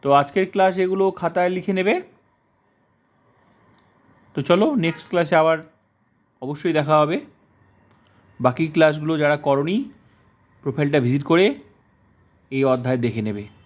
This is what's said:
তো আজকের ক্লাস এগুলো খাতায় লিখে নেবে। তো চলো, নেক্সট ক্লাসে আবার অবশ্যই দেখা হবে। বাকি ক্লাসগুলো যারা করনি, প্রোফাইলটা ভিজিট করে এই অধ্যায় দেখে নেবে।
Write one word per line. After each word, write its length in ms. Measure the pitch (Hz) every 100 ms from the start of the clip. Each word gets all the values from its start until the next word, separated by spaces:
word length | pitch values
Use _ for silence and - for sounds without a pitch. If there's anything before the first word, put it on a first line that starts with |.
তো 100 | 139
আজকের 400 | 139 143 - 190
ক্লাস 260 | 196 190 185
এগুলো 340 | 185 190 190
খাতায় 380 | 185 170 180 180
লিখে 240 | 185 180
নেবে। 280 | 185 185 349 359 _ _ _ _ _ _ _ _ _ _ _ _ _ _ _ _ _ _ _ _ _ _
তো 80 | -
চলো, 340 | - 175 220 277
নেক্সট 340 | 165 160 -
ক্লাসে 260 | 180 156 170
আবার 220 | 156 160 156 _ _ _ _ _ _ _
অবশ্যই 320 | 127 147 180
দেখা 260 | 156 143 156
হবে। 200 | 151 196 - _ _ _ _ _ _ _ _ _ _ _
বাকি 260 | 123 123 160
ক্লাসগুলো 500 | 156 156 151 151 160
যারা 200 | 147 147
করনি, 460 | 147 139 147 208 277 - _ _ _ _ _ _
প্রোফাইলটা 380 | - 127 143 147
ভিজিট 240 | 120 139
করে 360 | 139 165 196 277 - _ _ _ _ _ _ _ _
এই 120 | 135
অধ্যায় 340 | 135 127 123 127
দেখে 240 | 120 110
নেবে। 260 | 107 101 104 -